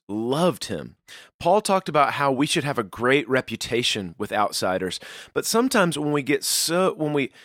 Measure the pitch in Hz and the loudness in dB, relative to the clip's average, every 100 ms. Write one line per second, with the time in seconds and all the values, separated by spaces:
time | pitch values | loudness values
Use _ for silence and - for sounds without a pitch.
0 | - 104 117 139 180 120 - 87 60 - | -8 -4 -2 2 2 0 -6 -8 -10 -18
1 | - - - - 170 202 208 190 185 151 | -20 -20 -20 -4 2 2 4 0 2 2
2 | 127 120 143 131 147 175 139 131 98 - | 2 2 2 2 2 0 -2 -2 -4 0
3 | 120 143 127 127 - 113 - 120 123 110 | 2 2 2 -2 -2 -6 -4 -2 0 -2
4 | 92 80 104 104 104 - 98 92 92 - | -6 -8 -2 0 0 0 0 0 -2 -6
5 | - - - 143 - 226 262 220 175 147 | -14 -18 -8 -6 -2 0 2 2 2 0
6 | 151 147 131 143 - - - 170 185 - | -2 0 0 0 0 -2 0 0 0 0
7 | 151 147 127 - | -2 0 -2 -6